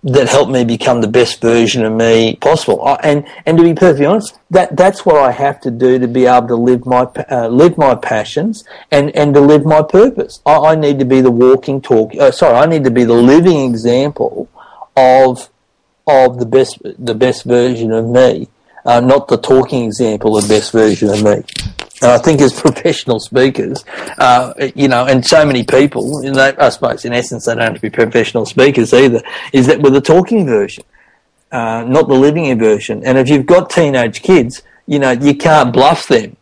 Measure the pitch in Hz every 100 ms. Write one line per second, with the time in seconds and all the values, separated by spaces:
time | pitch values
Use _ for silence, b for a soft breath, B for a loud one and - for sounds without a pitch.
0 | - 131 123 135 131 131 120 113 - 120
1 | 107 117 117 - 120 117 113 127 110 110
2 | 113 113 113 - 147 156 - 98 - 139
3 | 156 147 147 B - 165 170 160 185 139
4 | 143 208 208 _ _ 180 175 151 185 190
5 | - 151 135 123 139 143 139 117 127 127
6 | 123 123 123 127 117 117 120 127 127 123
7 | 127 - - 131 117 123 170 165 143 117
8 | - 110 107 - 190 214 - B B 147
9 | 143 - 147 143 143 151 143 156 151 185
10 | 247 - - - - 156 151 160 147 139
11 | 127 131 127 120 127 131 139 139 - 113
12 | 110 - 139 - 165 120 156 160 131 120
13 | 120 117 120 151 175 160 135 117 117 120
14 | 143 143 - - - B B B B -
15 | 131 131 131 123 - _ _ _ _ _
16 | - 139 127 123 120 131 123 - - -
17 | 123 110 127 - - 123 123 120 113 113
18 | 113 120 127 104 - _ b b - 120
19 | 127 135 - 110 - 131 131 135 117 104
20 | 120 104 110 107 104 107 - 113 110 101
21 | 104 104 107 101 - - - - - -
22 | 120 120 - 151 139 - 156 - 175 151
23 | - 113 - 127 131 127 92 - - B
24 | B B 131 123 127 - 135 - 139 123
25 | 127 131 123 160 151 127 120 131 143 127
26 | 110 147 131 135 135 131 135 - 123 113
27 | 120 120 120 120 - 117 113 98 107 -
28 | 120 120 110 120 107 - 135 135 110 120
29 | 135 120 - B B 139 127 156 143 135
30 | 135 160 185 233 156 110 101 - _ _
31 | _ _ _ _ _ 127 113 113 117 139
32 | 160 131 143 151 156 120 110 104 - 107
33 | 131 131 127 147 131 175 180 - 156 135
34 | 117 - - 185 120 - b b - 143
35 | 135 123 143 139 170 156 127 120 139 165
36 | - 117 143 -